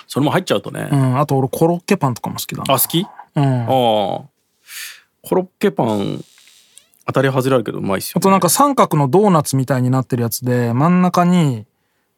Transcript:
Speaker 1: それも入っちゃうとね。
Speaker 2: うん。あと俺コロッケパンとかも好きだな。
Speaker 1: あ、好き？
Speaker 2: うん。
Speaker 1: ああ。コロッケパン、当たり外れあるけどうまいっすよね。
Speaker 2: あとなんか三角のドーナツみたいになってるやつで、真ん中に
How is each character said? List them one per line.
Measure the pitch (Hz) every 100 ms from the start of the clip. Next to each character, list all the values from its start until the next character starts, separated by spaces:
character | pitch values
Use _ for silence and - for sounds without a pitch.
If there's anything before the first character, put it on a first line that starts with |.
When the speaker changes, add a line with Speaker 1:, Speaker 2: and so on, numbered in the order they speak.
| -
Speaker 1:
そ | 127
れ |
も | 143
入 | 165
っ |
ち | 185
ゃ | 104
う |
と | -
ね。 | 107 104
Speaker 2:
う | 139
ん。 | 131 127
あ |
と | 151 135
俺 | 127
コ | - 165
ロ | 175
ッ |
ケ | - 190
パ | 131
ン |
と | 113
か | -
も | -
好 |
き | - -
だ |
な。 | -
Speaker 1:
あ、 | 131
好 | -
き？ | 165 208 - - 156
Speaker 2:
う |
ん。 |
Speaker 1:
あ | 139 127
あ。 | 117 131 120 107 98 - - _ _ _ - - - - _ _
コ | -
ロ | 185
ッ | 185 -
ケ | 202
パ | -
ン、 | 120 104 101 - - _ - _ _ - _ _ -
当 |
た | 135
り | 135
外 | 131 131
れ |
あ | 127
る |
け | 101
ど | 98
う |
ま | 101 95
い |
っ |
す | -
よ |
ね。 | 180
Speaker 2:
あ |
と | 196
な | 190
ん |
か | 175
三 | - 285
角 | 262 190 151
の | 135
ド | 185 214
ー |
ナ | 160
ツ | - 135
み | 127
た | 131
い |
に | 123
な | 131
っ | -
て | 120
る |
や | 117
つ | -
で、 | 123 123 120
真 | 120 165
ん | 180
中 | 180 180
に | 175 180 147 113 - _ _ _ _